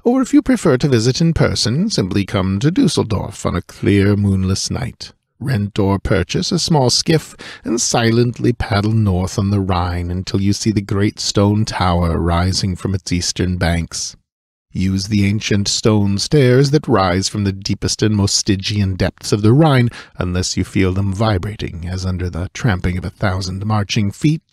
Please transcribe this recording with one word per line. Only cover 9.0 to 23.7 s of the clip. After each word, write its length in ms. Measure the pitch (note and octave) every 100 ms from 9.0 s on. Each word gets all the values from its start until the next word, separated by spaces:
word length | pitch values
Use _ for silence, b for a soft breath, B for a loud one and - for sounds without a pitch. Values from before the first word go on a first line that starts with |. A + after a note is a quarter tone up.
| G#2 F2+ F#2 -
on 120 | G2
the 100 | G2+
Rhine 500 | F#2 F2+ F2 F2 F2
until 300 | F2+ F#2 G2+
you 120 | G2
see 180 | - A2+
the 100 | G#2
great 380 | G2 G2 G#2 -
stone 460 | - - G2+ G#2+
tower 520 | A2 - F#2 F2 E2+ E2
rising 580 | E2+ E2+ F#2 F2 G2+
from 200 | F2 G2+
its 180 | F#2+ -
eastern 460 | F2 - - F#2 F2+
banks. 580 | E2+ E2+ E2 - - - _ _ _ _ _
Use 340 | - F#2+ F#2+ G2
the 180 | G#2 G2
ancient 420 | G#2+ - G#2 G2
stone 480 | - A#2 G#2+ G2+ G2
stairs 540 | - D3+ B2+ B2 C#3
that 180 | D3 -
rise 400 | G#2+ F#2+ F#2 G2
from 160 | G#2+
the 80 | G2
deepest 500 | G2 G2+ G2 - -
and 140 | A2+ G#2+
most 200 | G2 -
Stygian 580 | - F#2+ F#2+ G#2 G2
depths 360 | F#2 F#2+ - -
of 120 | G#2+
the 100 | G#2+
Rhine, 380 | C3 E3 C3 A#2+ B B -
unless 400 | F2+ F2+ F2+ -
you 80 |
feel 280 | F#2+ G2 F#2+
them 200 | F#2 G2+
vibrating, 760 | F#2+ A2 F#2+ G2+ G#2 - E2 E2+
as 200 | F#2 F#2
under 240 | F#2 F2+
the 180 | E2 E2+
tramping 420 | - B2 F#2 F#2 F2+
of 80 |
a 60 | E2+
thousand 560 | - G2+ F#2+ F#2 F#2
marching 440 | G#2